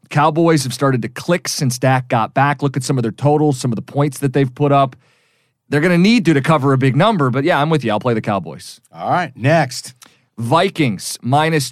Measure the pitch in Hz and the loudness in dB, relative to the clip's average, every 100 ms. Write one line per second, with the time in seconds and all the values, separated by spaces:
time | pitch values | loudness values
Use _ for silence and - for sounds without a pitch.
0 | - 151 156 160 165 160 131 - 139 127 | -6 0 0 2 2 2 0 -2 0 0
1 | 110 - - 170 - - 135 123 131 127 | -4 -10 -4 -4 -4 -4 -4 0 0 0
2 | 123 120 107 - 143 139 139 135 127 135 | 0 -2 -2 0 0 0 -2 -4 -4 -2
3 | 113 - 143 151 151 131 127 104 - 139 | -2 -2 0 2 2 0 -2 -4 -6 -2
4 | 151 - 139 139 135 127 143 143 135 - | -2 -2 -2 0 -2 0 2 2 0 -4
5 | _ _ _ _ _ _ - 143 175 170 | _ _ _ _ _ _ -4 0 2 4
6 | 190 240 165 139 127 156 139 131 135 131 | 4 4 4 2 2 2 2 2 2 2
7 | 208 202 131 123 151 156 151 156 117 104 | 2 2 0 0 0 0 0 0 0 -2
8 | 123 113 110 98 82 80 - - _ 82 | 0 -2 -2 -4 -6 -16 -18 -20 _ -10
9 | 101 160 151 - 127 165 127 - - - | -4 -2 -4 -4 2 2 0 -6 -16 -20
10 | - _ _ - 117 165 196 - 135 90 | -20 _ _ -10 0 0 0 0 -2 -2
11 | - - 120 143 160 160 131 | -10 -8 -2 0 0 -2 -4